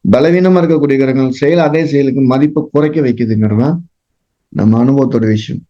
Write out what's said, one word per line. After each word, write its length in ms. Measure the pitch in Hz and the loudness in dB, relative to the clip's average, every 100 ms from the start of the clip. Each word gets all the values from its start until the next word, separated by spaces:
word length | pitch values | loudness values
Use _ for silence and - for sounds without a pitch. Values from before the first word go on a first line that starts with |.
| - | 2
பலவீனமா 540 | 120 160 180 185 180 | 2 2 2 2 2
இருக்கக்கூடிய 380 | 165 156 139 135 | 2 0 0 0
கிரகங்கள் 420 | 135 135 131 127 | 0 0 -2 -2
செயல் 220 | 143 175 156 | 0 0 0
அதே 140 | 156 156 | -2 -2
செயலுக்கு 360 | 139 135 135 | 0 0 0
மதிப்பை 400 | 131 131 151 151 143 | 0 2 0 -2 -4
குறைக்க 260 | 143 151 160 | -2 -2 -2
வைக்குதுங்கிறது 600 | 135 117 113 107 107 107 | -2 -2 -2 0 0 0
தான் 140 | 135 175 175 _ _ _ _ _ _ | 0 -2 -8 _ _ _ _ _ _
நம்ம 260 | - 104 113 | -2 0 2
அனுபவத்தோட 440 | 123 139 131 120 113 | 2 2 0 0 0
விஷயம். 340 | 110 - - | -2 -4 -12